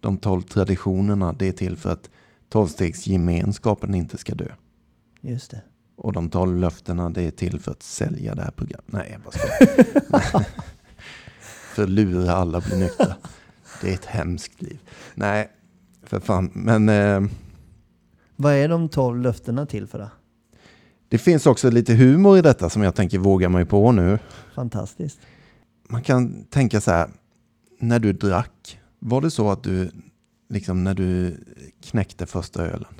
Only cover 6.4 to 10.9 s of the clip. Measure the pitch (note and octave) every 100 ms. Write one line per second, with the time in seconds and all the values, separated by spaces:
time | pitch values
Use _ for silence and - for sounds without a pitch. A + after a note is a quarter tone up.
6.4 | F#2 F2 F2 - - F2 F2 E2+ F2 -
7.4 | F2+ F#2 - - - - - - G#1 -
8.4 | - - - - - G#2 - - - -
9.4 | C#5+ D#5 B3 - - - - C#4 - D4+
10.4 | G3+ - - - _